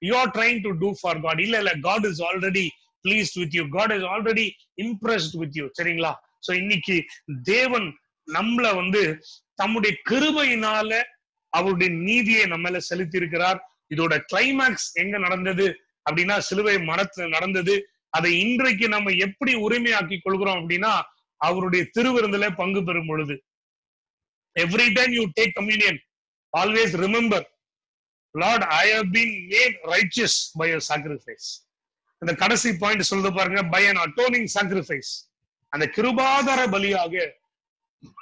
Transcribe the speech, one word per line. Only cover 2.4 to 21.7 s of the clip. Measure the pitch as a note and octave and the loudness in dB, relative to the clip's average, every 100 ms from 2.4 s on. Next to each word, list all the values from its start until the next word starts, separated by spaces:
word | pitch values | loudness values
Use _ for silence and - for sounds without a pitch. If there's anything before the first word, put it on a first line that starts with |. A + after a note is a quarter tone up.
| F#3+ F#3+ E3+ - _ _ F#3 | -2 0 -2 -8 _ _ 0
pleased | G#3+ F#3 F3+ | 0 0 -4
with | E3+ | -4
you. | E3+ D3+ | -4 -2
God | E3+ A3 | -2 0
is | G#3 | 0
already | F3+ G#3 A3 A3 G#3 - _ - | -2 -2 0 0 -2 -6 _ -8
impressed | A3+ G#3 A3+ A3 D#3+ E3 | -8 -4 -2 -2 -2 -6
with | D#3 | -6
you. | D3+ C#3 - | -6 -10 -6
சரிங்களா? | E3+ E3 D#3+ C3 _ _ | -4 -2 -4 -6 _ _
So, | - F3+ | -4 -4
இன்னைக்கு | G3 G3 G3 F3 D3+ - - C3+ | -2 -2 0 -2 -2 -14 -12 -8
தேவன் | B2 A#3 B3+ A#3+ F3+ - _ _ - | 0 0 2 0 -4 -10 _ _ -6
நம்மள | E3 A3 A#3+ A#3 | -4 0 2 2
வந்து | F#3 F3+ G3+ E3+ D#3 - - _ | 0 0 2 2 -2 -12 -20 _
தம்முடைய | - G3+ A3+ G#3 - - | -4 -2 0 0 -2 0
கிருபையினால | B3 D4+ D4+ C#4 A#3 A3 G#3+ G#3+ A3+ - _ _ _ _ | 2 2 2 2 0 0 -2 0 -2 -2 _ _ _ _
அவருடைய | E3 F#3 F3+ F#3 | 0 0 2 0
நீதியை | E3 F#3 A#3+ A3 A3 G3 | 0 0 2 4 2 2
நம்ம | E3 F3 | -2 -4
மேல | F3+ | -4
செலுத்தி | - F3 F3 F3+ | -4 -6 -2 -4
இருக்கிறார். | F3 E3 F3+ F#3 - _ _ | -2 0 0 0 -6 _ _
இதோட | D#3 E3 D3+ - | -2 0 0 0
climax | F#3+ C4 C4+ C4 G3 - | 0 2 2 2 0 -6
எங்க | E3+ F#3+ G3+ | -4 -4 -2
நடந்தது | F3+ F#3 F#3 F#3 G3 - _ _ D3+ | -2 -2 -2 0 0 0 _ _ -2
அப்படின்னா, | D#3 F3+ G3+ | 0 2 0
சிலுவை | - F#3 G#3 | 0 0 2
மரத்துல | G3 D#3+ F3 G3 F#3 E3+ | 2 0 -2 -2 -4 -4
நடந்தது. | D#3+ F#3 F#3+ F3 G3+ G3+ _ _ | -2 0 0 2 0 -2 _ _
அதை | D#3+ F3 E3+ | 0 2 2
இன்றைக்கு | G#3+ B3 C4 G3 A3+ | 2 2 2 2 0
நம்ம | G#3 G3+ | 0 0
எப்படி | F3+ G3 - C4+ | 0 -2 -2 -2
உரிமையாக்கி | A#3+ G#3+ A#3+ A#3 G#3+ E3+ F#3+ | 0 0 0 2 0 0 -4
கொள்கிறோம் | F#3+ F#3+ G3 F#3 E3 | -2 0 0 -2 -2
அப்படின்னா, | F3+ G#3+ F#3+ - _ _ _ | 0 2 0 -2 _ _ _
அவருடைய | D#3 F#3 F#3 | 0 0 0